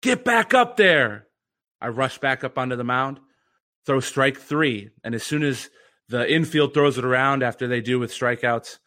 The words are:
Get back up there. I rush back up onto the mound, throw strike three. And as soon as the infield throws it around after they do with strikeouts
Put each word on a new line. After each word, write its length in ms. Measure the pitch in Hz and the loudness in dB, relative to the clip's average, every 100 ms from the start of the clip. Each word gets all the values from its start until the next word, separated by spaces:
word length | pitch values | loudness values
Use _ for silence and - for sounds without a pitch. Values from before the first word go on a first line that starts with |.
Get 220 | 254 247 | 0 0
back 300 | - 233 220 | 2 0 4
up 220 | 254 240 240 | 2 2 4
there. 500 | 196 160 120 104 _ _ _ _ _ _ | 4 6 2 -2 _ _ _ _ _ _
I 80 | 117 | -10
rush 300 | 117 131 - | -2 -4 -2
back 260 | 139 131 | -4 -2
up 140 | 135 - | -4 -6
onto 180 | 127 123 | -4 -4
the 80 | |
mound, 360 | 120 127 135 139 _ _ _ _ _ _ - | -2 -2 -2 -6 _ _ _ _ _ _ -2
throw 140 | 135 | -2
strike 380 | 123 - 135 135 | 0 0 0 0
three. 520 | - 147 156 110 101 _ | -6 -2 0 -2 -10 _
And 120 | - | -8
as 80 | 117 | -8
soon 200 | - 151 | -4 -2
as 260 | 147 127 - _ _ _ _ | -2 -4 -8 _ _ _ _
the 220 | 120 120 | -4 0
infield 440 | 156 160 151 143 | 2 2 2 2
throws 240 | 147 143 123 | 4 2 2
it 60 | |
around 380 | 127 127 135 139 | 0 2 2 2
after 240 | 127 113 123 | -2 -4 -4
they 140 | 123 | -4
do 180 | 113 123 | 0 -2
with 140 | 120 | -2
strikeouts 680 | - 123 120 123 117 - - | -2 -2 0 0 -2 -4 -20